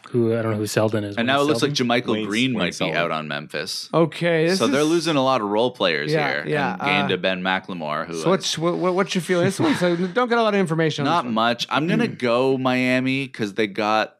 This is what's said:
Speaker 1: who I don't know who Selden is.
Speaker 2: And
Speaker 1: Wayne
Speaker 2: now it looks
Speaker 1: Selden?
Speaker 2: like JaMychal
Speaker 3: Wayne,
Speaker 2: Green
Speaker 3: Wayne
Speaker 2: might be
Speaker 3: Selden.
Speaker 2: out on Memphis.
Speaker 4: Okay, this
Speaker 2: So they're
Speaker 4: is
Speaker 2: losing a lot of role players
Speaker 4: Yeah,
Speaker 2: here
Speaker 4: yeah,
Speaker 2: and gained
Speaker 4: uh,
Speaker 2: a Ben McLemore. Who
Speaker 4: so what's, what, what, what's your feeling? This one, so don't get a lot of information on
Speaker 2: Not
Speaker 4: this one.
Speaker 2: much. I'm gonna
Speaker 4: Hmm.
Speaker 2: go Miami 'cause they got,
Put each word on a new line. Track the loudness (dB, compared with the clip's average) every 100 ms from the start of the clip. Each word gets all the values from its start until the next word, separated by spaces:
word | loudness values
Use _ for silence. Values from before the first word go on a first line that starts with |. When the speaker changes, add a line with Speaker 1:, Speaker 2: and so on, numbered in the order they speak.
| -4
Speaker 1:
who | 0 2 0
I |
don't | 0
know | -2
who | -2
Selden | 0 0 0
is. | -4 -2
Speaker 2:
And | 0
Speaker 1:
Wayne |
Speaker 2:
now | 2
it | 2
looks | 2
Speaker 1:
Selden? | 0 0 2
Speaker 2:
like | 0
JaMychal | 0
Speaker 3:
Wayne, | -2 -2
Speaker 2:
Green | 0 0
Speaker 3:
Wayne | 0
Speaker 2:
might | -2
be |
Speaker 3:
Selden. | -2 -2 0
Speaker 2:
out | -2
on | -2 -6
Memphis. | -8 -6 -8 -6 -8 -2
Speaker 4:
Okay, | 0 0 0 0 2 2
this | 2
Speaker 2:
So | 2
they're | 2
Speaker 4:
is | 2
Speaker 2:
losing | 2 2 2
a |
lot | 2 2
of | 0
role | 2 0
players | 2 0 0 0
Speaker 4:
Yeah, | 0 0 -2
Speaker 2:
here | -2
Speaker 4:
yeah, | -2 -2
Speaker 2:
and | -2
gained | -2 0 0
Speaker 4:
uh, |
Speaker 2:
a | 0
Ben | -2 -2
McLemore. | -2 -2 -4 -8 -4 -4 -6
Who | -4
Speaker 4:
so | 0
what's, | 0 -2 -2
what, | -2 0
what, | 0
what's | 0 -2 -2
your |
feeling? | 0 2 2
This | 2
one, | 0
so | 2 0 0
don't | 0 0 0
get | 2
a |
lot | 2
of | 2
information | 2 2 0 0
on | 0
Speaker 2:
Not | 0
Speaker 4:
this |
one. | 0
Speaker 2:
much. | 2 2 0 -2
I'm | 0 2
gonna | 2 0
Speaker 4:
Hmm. |
Speaker 2:
go | 0 0 2 2 2
Miami | 0 0 2 2 0 -2 -4
'cause | -4 -4
they | -2 -2
got, | 0 0 2 0